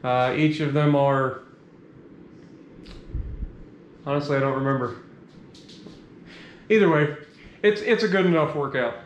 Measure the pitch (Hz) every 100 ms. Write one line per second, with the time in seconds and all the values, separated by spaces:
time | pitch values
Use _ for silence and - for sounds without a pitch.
0 | 127 123 127 135 156 151 147 143 147 143
1 | 139 135 131 - - - - - - -
2 | - - - - - - - - - -
3 | - - - - - - - - - -
4 | 143 143 143 139 135 135 135 131 120 -
5 | - - - - - - - - - -
6 | - - - - - - - 214 185 151
7 | 147 147 - - - - 208 208 - 214
8 | 214 190 180 165 151 151 139 135 120 117